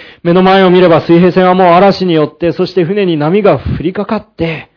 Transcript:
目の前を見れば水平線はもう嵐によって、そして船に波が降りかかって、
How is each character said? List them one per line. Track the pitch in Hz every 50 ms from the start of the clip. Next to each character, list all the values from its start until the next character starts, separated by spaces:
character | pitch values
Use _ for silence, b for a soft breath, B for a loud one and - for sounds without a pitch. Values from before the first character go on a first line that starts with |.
| B B B B B
目 | 170 170
の | 185
前 | 185 190 185 196 190
を | 185
見 | 180 185
れ | 180 175
ば | 165 147
水 | - - 170 170
平 | 180 180
線 | 170 190 185
は | 185 180
も | 185 190
う |
嵐 | 175 170 180 196 196 185 - 190
に | 185 165
よ | 156 151
っ | 151 -
て、 | - 170 170
そ | - - 185
し | 175 -
て | 190 170
船 | 151 202 208 202
に | 180 165
波 | 147 147 156 180 214 196
が | - 156 127
降 | - - - - -
り | 175 185
か | - 202
か | - 220
っ | 208 - _
て、 | _ - 165 165 160 143 - _ _